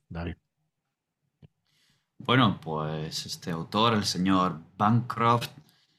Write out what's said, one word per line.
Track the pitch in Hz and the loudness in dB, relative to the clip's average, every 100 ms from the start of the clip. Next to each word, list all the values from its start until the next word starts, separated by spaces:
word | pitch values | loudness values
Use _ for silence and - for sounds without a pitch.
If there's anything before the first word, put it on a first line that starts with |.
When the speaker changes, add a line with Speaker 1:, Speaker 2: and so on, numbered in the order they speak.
| _ | _
Speaker 1:
David. | 82 85 82 _ _ _ _ _ _ _ _ _ _ - _ _ _ _ _ _ _ | -10 -10 -10 _ _ _ _ _ _ _ _ _ _ -20 _ _ _ _ _ _ _
Speaker 2:
Bueno, | - 127 113 85 | 0 4 4 0
pues | 80 78 78 78 80 - - | -6 -6 -4 -6 -8 -10 -10
este | - 92 | -12 -8
autor, | 82 82 104 117 107 | -8 -2 2 2 2
el | 95 | 0
señor | 90 92 95 90 78 - - | 0 2 2 2 -2 -12 -2
Bancroft, | 104 120 - - 117 120 - - - _ _ | 2 2 0 0 2 2 0 -12 -20 _ _